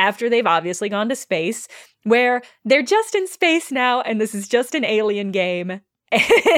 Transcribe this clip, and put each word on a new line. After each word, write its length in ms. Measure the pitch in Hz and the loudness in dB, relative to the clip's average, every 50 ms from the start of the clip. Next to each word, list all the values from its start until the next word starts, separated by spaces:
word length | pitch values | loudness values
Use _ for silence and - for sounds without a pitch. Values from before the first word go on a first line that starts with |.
after 280 | 190 - - - 233 233 | 0 0 0 0 -2 0
they've 160 | 233 233 233 | 0 2 2
obviously 420 | 185 170 165 160 175 180 - 208 196 | 2 2 0 0 -2 -4 -6 -6 -4
gone 200 | 202 202 214 233 | -4 -4 -2 -4
to 40 | 269 | -4
space 520 | 254 - - 196 165 160 180 226 - - - - - - - _ _ | -6 -6 -4 -4 -2 -2 -2 -4 -6 -10 -16 -20 -20 -20 -20 _ _
where 400 | - 214 233 247 247 247 247 247 240 - _ _ - | -2 2 2 2 4 2 0 -2 -4 -8 _ _ 0
they're 180 | 214 262 294 | 2 2 2
just 320 | 285 - 392 440 453 - - | 2 2 2 0 2 0 -2
in 140 | 415 381 370 | -2 -2 -4
space 420 | - - 370 339 320 330 320 - | -4 0 0 2 2 0 -2 -4
now, 300 | 269 262 247 247 247 247 | -2 0 0 2 0 0
and 200 | - - 226 214 | -2 -2 -2 -2
this 140 | 214 208 214 | -2 -4 -4
is 140 | 202 196 - | -8 -4 0
just 260 | - 240 262 254 - | 0 0 0 0 -2
an 100 | 311 240 | -4 -2
alien 460 | - 220 214 220 208 208 202 202 196 | 0 0 0 0 0 -2 -2 -4 -4
game. 500 | 185 196 180 180 180 175 175 185 185 196 - | -2 -2 -2 -2 -2 -4 -6 -6 -10 -12 -14
<laughs> 40 | _ _ _ _ _ - - - - 453 392 - 453 359 | _ _ _ _ _ 0 0 4 4 4 4 6 4 4